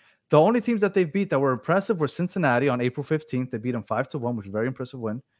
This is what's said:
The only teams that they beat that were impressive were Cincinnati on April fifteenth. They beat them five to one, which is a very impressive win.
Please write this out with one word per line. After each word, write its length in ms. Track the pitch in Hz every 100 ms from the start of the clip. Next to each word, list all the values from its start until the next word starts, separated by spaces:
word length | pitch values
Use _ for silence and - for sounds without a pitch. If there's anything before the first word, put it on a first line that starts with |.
| _ _ -
The 100 | 151
only 220 | 170 240
teams 200 | 226 226
that 120 | 202
they 120 | 196
beat 260 | 170 196 202
that 80 | 139
were 140 | 139
impressive 480 | 123 - 180 196 190
were 80 | 147
Cincinnati 600 | - 180 - 151 120 139
on 120 | 123
April 240 | 123 123
fifteenth. 460 | 135 156 156 127 127
They 80 | 113
beat 120 | 123
them 140 | 120
five 240 | 104 110 135
to 100 | 147
one, 180 | 120 120
which 100 | 98
is 40 |
a 20 |
very 140 | 104 120
impressive 340 | 131 127 131
win. 220 | 113 113 - _